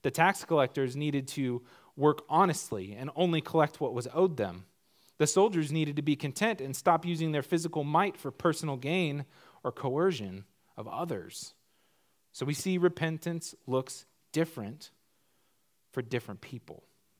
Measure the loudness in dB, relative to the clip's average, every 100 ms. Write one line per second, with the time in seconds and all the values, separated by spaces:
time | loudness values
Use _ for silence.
0 | -4 4 2 2 0 2 2 0 -2 -2
1 | -2 -2 -4 -4 -2 -2 -8 -20 _ 2
2 | 4 4 2 4 4 2 -4 -6 -6 -8
3 | -8 0 2 2 2 2 2 2 -6 -4
4 | -4 2 2 2 -4 -4 -16 _ _ _
5 | _ _ 2 6 4 4 0 0 0 0
6 | 0 0 -2 0 0 0 -6 0 4 4
7 | 2 -2 0 0 0 0 0 -2 2 2
8 | 2 -2 -10 0 0 0 -4 -6 -2 0
9 | 0 -4 -8 _ -20 _ -8 -4 -2 2
10 | 0 0 -6 -10 -14 _ _ -14 -10 -6
11 | -6 -6 -8 -14 -16 -18 _ _ _ _
12 | _ _ _ -6 -4 -2 0 4 4 2
13 | -2 -2 -6 -6 -8 -14 -2 -2 -2 -10
14 | -18 _ _ -2 -2 -4 -10 -12 -18 _
15 | _ _ _ _ _ _ _ _ _ -6
16 | -4 -4 -4 -12 -12 -14 -14 -20 _ _
17 | _ _